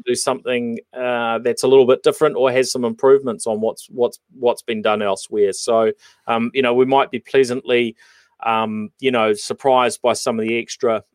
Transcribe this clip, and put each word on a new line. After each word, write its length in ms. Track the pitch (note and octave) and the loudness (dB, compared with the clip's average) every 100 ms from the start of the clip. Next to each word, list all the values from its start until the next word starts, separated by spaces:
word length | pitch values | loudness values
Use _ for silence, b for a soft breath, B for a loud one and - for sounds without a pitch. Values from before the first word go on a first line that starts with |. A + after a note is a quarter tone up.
| A#2+ | -4
do 80 | |
something, 640 | A#2+ - B2+ A#2+ A#2+ A#2+ A#2 - | -2 -2 -4 -4 -4 -4 -8 -12
uh, 460 | B2 B2 A#2+ A#2 A2+ | -8 -4 -2 -2 -2
that's 240 | A#2+ A#2 | -2 0
a 40 | B2+ | 4
little 200 | C3+ B2 | 6 6
bit 160 | B2 | 4
different 320 | D3+ C#3+ D3+ C3 | 2 2 0 2
or 160 | C3 | 0
has 200 | B2 B2+ | 0 -2
some 140 | C3 A#2+ | -2 -4
improvements 640 | A2+ C3 C#3 C3 G#2+ A#2 | 0 4 4 2 -6 -4
on 140 | G#2+ | -2
what's, 280 | A2 - - | -4 -6 -12
what's, 300 | C3 A#2+ - _ C3 | -4 -4 -4 _ -4
what's 220 | A#2+ A2 | -2 -2
been 220 | - A2 | -4 -4
done 180 | G#2+ G#2+ | 0 0
elsewhere. 520 | G#2 F#2+ - G#2+ G2+ | -2 -4 -4 0 0
So, 380 | F#2 - A2+ A2 G#2+ b b - | 0 0 2 2 -2 b b -4
um, 240 | A2+ A#2 | -2 -2
you 80 | C3 | 0
know, 140 | B2 B2 | 0 2
we 100 | B2+ | 2
might 240 | C3+ C3 | 2 0
be 100 | A#2+ | -4
pleasantly, 800 | - C#3 B2 B2+ - B2 A#2 A2+ b b b b | -2 0 2 -2 -2 0 0 -6 b b b b
um, 460 | A#2 A2 A2 G#2+ G#2+ - | -4 -2 -2 -6 -10 -4
you 120 | C3 | -2
know, 220 | A#2+ A2 | 2 0
surprised 680 | G#2 - - C#3 B2+ B2 - | 0 -4 -4 2 2 2 0
by 120 | B2 | -2
some 260 | A#2 - A2+ | -2 -2 -4
of 80 | A2 | -2
the 100 | A#2 | -4
extra, 460 | A#2+ - A#2+ A2 - | -6 -4 -2 -2 -6